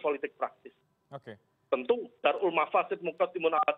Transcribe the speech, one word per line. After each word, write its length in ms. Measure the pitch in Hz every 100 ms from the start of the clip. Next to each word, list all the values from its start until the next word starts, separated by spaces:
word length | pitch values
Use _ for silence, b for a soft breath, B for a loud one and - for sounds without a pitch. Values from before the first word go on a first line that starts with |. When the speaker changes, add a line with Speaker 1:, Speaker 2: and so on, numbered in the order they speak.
Speaker 1:
politik 320 | 156 143 147 -
praktis. 400 | 120 - - _ _ _ -
Speaker 2:
Oke. 320 | 139 120 101 _ _ -
Speaker 1:
Tentu 400 | 131 - 240 226 _
Darul 320 | 139 - 185
Mafasid 480 | 165 151 190 - 185
Muqaddimun 560 | 170 151 175 175 160 156
ala 160 | 151